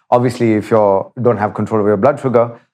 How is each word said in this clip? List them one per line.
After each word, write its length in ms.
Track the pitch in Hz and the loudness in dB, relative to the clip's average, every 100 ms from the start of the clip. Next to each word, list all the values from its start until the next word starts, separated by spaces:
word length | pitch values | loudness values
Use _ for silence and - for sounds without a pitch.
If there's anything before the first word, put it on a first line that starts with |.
| - | -2
obviously 420 | 123 123 117 117 | 0 0 0 0
if 160 | 107 98 | 0 0
you 420 | 113 104 98 - - | 2 2 0 -2 -4
don't 140 | 120 104 | -2 0
have 180 | 104 90 | -2 -4
control 240 | 104 110 | -4 -2
over 100 | 104 | 0
your 80 | 104 | 2
blood 220 | 120 143 | 0 0
sugar, 400 | 135 120 117 120 _ | 0 0 0 -4 _